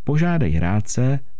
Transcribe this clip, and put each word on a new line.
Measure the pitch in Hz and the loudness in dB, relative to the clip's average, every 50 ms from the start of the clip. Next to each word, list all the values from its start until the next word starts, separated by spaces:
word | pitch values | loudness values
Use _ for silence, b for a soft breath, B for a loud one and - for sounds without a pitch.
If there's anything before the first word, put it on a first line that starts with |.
| b | b
Požádej | - 147 151 170 175 170 165 131 80 78 80 | -2 0 2 2 2 2 2 2 2 2 2
rádce, | 82 87 101 107 104 - - - 127 131 139 139 - - - - | 2 0 0 0 0 0 0 0 0 0 0 0 -2 -4 -6 -4